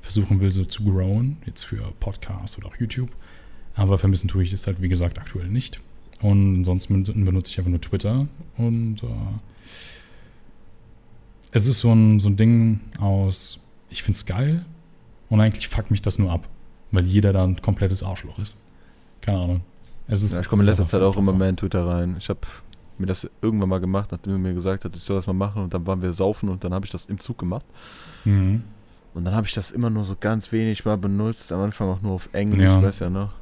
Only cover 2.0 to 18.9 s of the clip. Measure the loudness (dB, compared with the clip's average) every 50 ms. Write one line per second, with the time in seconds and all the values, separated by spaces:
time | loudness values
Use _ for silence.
2 | -6 -6 -6 -8 -10 -10 -10 -10 -10 -10 -12 -12 -14 -14 -8 -6 -6 -6 -4 -6
3 | -6 -6 -8 -12 -16 -16 -20 -20 -18 -18 -16 -16 -14 -10 -2 0 2 4 4 4
4 | 4 4 2 2 0 0 0 0 0 0 -2 -4 -4 -4 -4 -2 0 0 0 2
5 | 0 0 -2 -6 -12 -10 -8 -8 -6 -2 -2 -2 -4 -4 -10 -16 -18 -18 -20 -20
6 | -20 -20 -14 -2 2 4 4 6 6 4 4 2 2 2 2 0 0 2 0 2
7 | 2 0 0 0 2 2 2 0 0 -2 -6 -4 -2 0 0 -2 -2 -2 -4 -2
8 | 0 0 0 0 0 -2 -4 -12 -18 -16 -6 -2 0 0 0 0 0 -2 -4 -6
9 | -6 -8 -6 -6 -6 -6 -6 -8 -10 -14 -20 -20 -20 -20 -20 -20 -20 -20 -20 -20
10 | -20 -20 -20 -20 -20 -20 -20 -20 -20 -20 -20 -20 -20 -20 -20 -20 -20 -20 -20 -20
11 | _ -20 -20 -20 -20 -20 -20 -20 -20 0 2 2 4 4 2 2 4 6 8 8
12 | 8 8 8 6 6 4 4 6 6 6 6 6 6 4 2 0 -4 -10 -8 -4
13 | 0 2 2 2 2 0 0 -2 -6 -10 -12 -14 -18 -20 -20 -20 -20 _ -14 -8
14 | -2 -2 -2 -2 -2 -6 -4 -2 0 0 0 0 -2 -8 -18 -20 -20 -20 -20 -20
15 | -20 -20 -20 -20 -6 2 4 6 6 6 4 0 -6 -2 -2 -2 0 0 0 0
16 | 0 -2 0 2 2 2 2 -2 -4 -6 -14 -16 -16 -20 -20 -20 -10 0 2 2
17 | 4 6 4 6 6 6 4 4 2 2 0 0 0 -2 0 2 2 0 0 -2
18 | -4 -6 -8 -10 -10 -14 -10 -10 -10 -10 -10 -16 _ -20 -20 -20 -20 -20